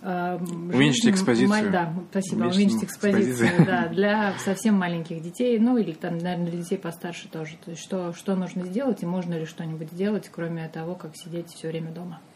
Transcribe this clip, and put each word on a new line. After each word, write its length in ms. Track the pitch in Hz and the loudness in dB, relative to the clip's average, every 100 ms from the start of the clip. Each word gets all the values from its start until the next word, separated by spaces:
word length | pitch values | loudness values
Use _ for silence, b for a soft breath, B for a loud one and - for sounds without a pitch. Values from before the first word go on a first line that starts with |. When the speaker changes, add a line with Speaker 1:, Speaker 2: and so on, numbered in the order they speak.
Speaker 1:
эм, 680 | 185 180 180 180 175 170 175 | -2 -2 -2 -2 -4 -6 -2
Speaker 2:
Уменьшить 320 | 226 - 233 | 4 4 6
Speaker 1:
жизнь 120 | 233 196 | 4 4
Speaker 2:
экспозицию. 320 | 190 117 202 | 4 4 6
Speaker 1:
ма-, 220 | 208 214 | 4 2
да, 200 | 185 165 170 175 | 2 0 -4 -4
спасибо, 320 | 196 190 - | -4 -2 0
Speaker 2:
Уменьшить 160 | 180 185 208 | 2 4 4
Speaker 1:
уменьшить 180 | 226 | 4
экспозицию, 480 | 196 - 202 - 123 127 117 | -2 -2 2 4 2 4 2
Speaker 2:
экспозицию. 180 | 175 170 | 6 6
Speaker 1:
да, 220 | 180 170 | 6 0
для 460 | 165 202 214 208 180 | 2 2 4 2 0
совсем 360 | - 190 226 | -2 0 4
маленьких 480 | 202 180 170 160 165 | 4 2 -2 -4 -8
детей, 360 | 165 175 247 233 | -8 -2 2 4
ну, 200 | 233 254 | 4 4
или 140 | 180 | 2
там, 260 | 160 180 170 | -2 -4 -2
наверное, 320 | 175 175 175 | -2 -2 -2
для 80 | 175 | -4
детей 160 | 170 190 | -4 -4
постарше 520 | 170 165 175 170 - | -4 -8 -10 -10 -12
тоже. 280 | 165 156 160 | -10 -10 -12
То 60 | - | -14
есть 120 | 165 | -14
что, 300 | - 190 175 | -6 -6 -4
что 240 | 170 - 185 | -6 -2 -2
нужно 280 | 180 190 180 | -2 -4 -4
сделать 360 | 190 269 208 | -2 -2 -2
и 40 | 170 | -2
можно 280 | 185 175 | -2 -2
ли 120 | 165 160 | -4 -6
что-нибудь 440 | - 165 160 156 | -8 -8 -8 -10
сделать, 380 | 170 196 208 - | -4 -2 -2 -6
кроме 380 | - 170 165 160 | -8 -6 -4 -8
того, 260 | 165 160 | -8 -8
как 180 | 180 160 156 | -8 -10 -14
сидеть 320 | 170 170 170 | -10 -8 -8
всё 140 | - 160 | -10 -8
время 220 | 160 160 | -6 -6
дома? 300 | 160 175 165 - | -8 -12 -14 -18